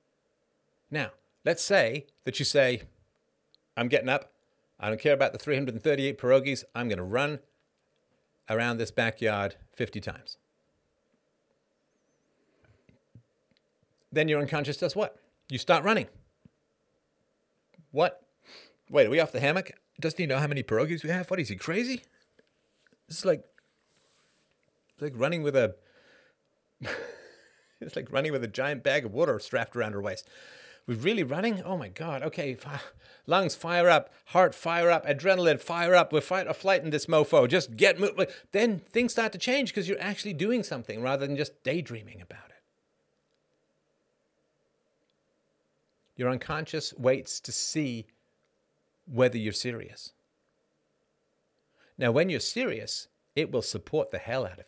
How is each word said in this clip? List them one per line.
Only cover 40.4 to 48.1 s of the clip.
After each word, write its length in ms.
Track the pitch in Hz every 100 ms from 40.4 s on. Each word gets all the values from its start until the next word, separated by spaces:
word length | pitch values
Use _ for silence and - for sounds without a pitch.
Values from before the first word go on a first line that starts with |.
| 196 240
something 400 | - 139 117 107
rather 240 | 123 139 139
than 100 | 139
just 260 | 147 -
daydreaming 560 | - 170 131 117 101 92
about 300 | 90 - -
it. 120 | - _ _ _ _ _ _ _ _ _ _ _ _ _ _ _ _ _ _ _ _ _ _ _ _ _ _ _ _ _ _ _ _ _ _ _
Your 160 | - 127
unconscious 640 | 127 - 156 160 156 -
waits 460 | - 123 131 - -
to 120 | -
see 540 | - - 156 143 117 104